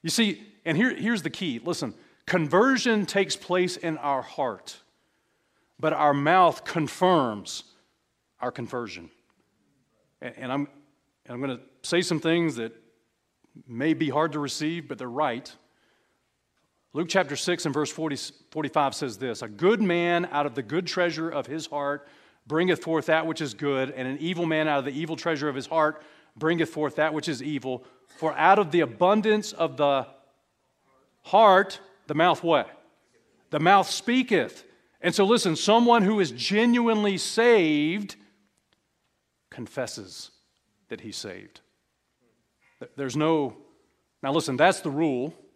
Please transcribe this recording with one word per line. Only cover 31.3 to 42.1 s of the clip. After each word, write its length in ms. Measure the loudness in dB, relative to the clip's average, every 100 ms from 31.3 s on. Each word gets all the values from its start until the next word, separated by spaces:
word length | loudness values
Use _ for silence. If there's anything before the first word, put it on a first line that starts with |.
| 6 8 8 4 -6 -18 _ -8
the 60 |
mouth 300 | 2 2 2
what? 260 | 2 0 0 -10 _ _ _ _ _ _ _
"The 80 | 0
mouth 300 | 6 6 4
speaketh." 760 | -4 0 0 2 0 0 -8 -20 _ _ _
And 160 | -4 2
so 80 |
listen, 320 | 4 4 2 0
someone 460 | 4 4 6 6
who 180 | 4 2
is 120 | 0
genuinely 840 | -2 -2 2 4 4 2 2 2 0
saved 1000 | -2 2 6 6 4 2 0 -2 -8 -16 _ _ _ _ _ _ _ _ _ _ _ _ _
confesses 840 | -16 -12 -8 -8 -10 -16 -18 -20 _ _ _ _ _ _
that 120 | -14
he's 160 | -12 -14
saved. 440 | -14 -16 -18 -20 _ _ _ _ _